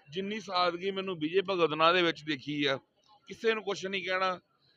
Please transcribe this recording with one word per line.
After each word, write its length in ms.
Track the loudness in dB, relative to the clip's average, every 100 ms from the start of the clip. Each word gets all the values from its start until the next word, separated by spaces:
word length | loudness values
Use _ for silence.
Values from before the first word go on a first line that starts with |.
| -12
ਜਿੰਨੀ 300 | -8 -6 -6
ਸਾਦਗੀ 500 | -4 0 2 0 -2
ਮੈਨੂੰ 280 | -4 -4 -4
ਵਿਜੇ 220 | -2 0 0
ਭਗਤ 240 | 2 2
ਨਾਲ 200 | 4 4
ਦੇ 80 | 6
ਵਿੱਚ 200 | 4 0
ਦੇਖੀ 400 | -4 -6 -4 -2
ਆ, 120 | 0 0 -4 _ _ _ -18
ਕਿਸੇ 260 | -4 -2
ਨੂੰ 100 | -2
ਕੁਛ 220 | -2 -6 -4
ਨਹੀਂ 180 | -6
ਕਹਿਣਾ, 360 | -2 0 0 -2 -10 _ _